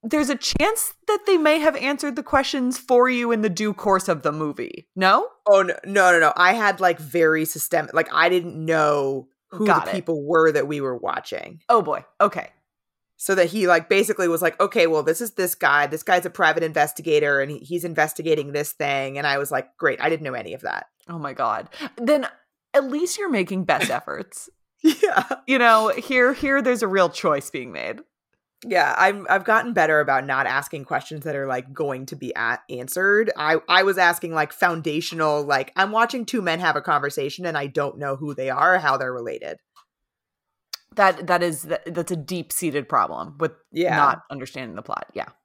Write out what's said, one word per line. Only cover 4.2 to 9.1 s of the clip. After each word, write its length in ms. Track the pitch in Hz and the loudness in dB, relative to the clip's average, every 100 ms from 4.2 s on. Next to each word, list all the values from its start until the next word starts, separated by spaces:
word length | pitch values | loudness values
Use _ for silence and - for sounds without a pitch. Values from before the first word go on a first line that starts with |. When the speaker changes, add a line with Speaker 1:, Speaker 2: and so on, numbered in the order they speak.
Speaker 1:
the 100 | 151 | -2
movie. 560 | 151 156 139 - - - - | -4 -6 -6 -10 -10 -16 0
No? 320 | 185 214 466 _ - | 4 4 2 _ 4
Speaker 2:
Oh, 140 | 196 | 6
no, 120 | 185 - | 6 -2
no, 280 | - 202 185 | -2 4 6
no, 60 | 170 | 8
no. 140 | 156 - | 6 6
I 180 | 180 | 4
had, 260 | 226 208 196 | 4 2 4
like, 180 | 185 170 | 2 2
very 460 | 156 170 160 160 | -2 2 4 2
systemic, 500 | 156 - - 165 151 | -2 -6 -2 -2 0
like, 140 | 160 165 | -2 0
I 160 | - 170 | 2 4
didn't 340 | 180 175 160 | 2 -2 -8
know 640 | 160 160 151 147 135 | -2 2 2 2 0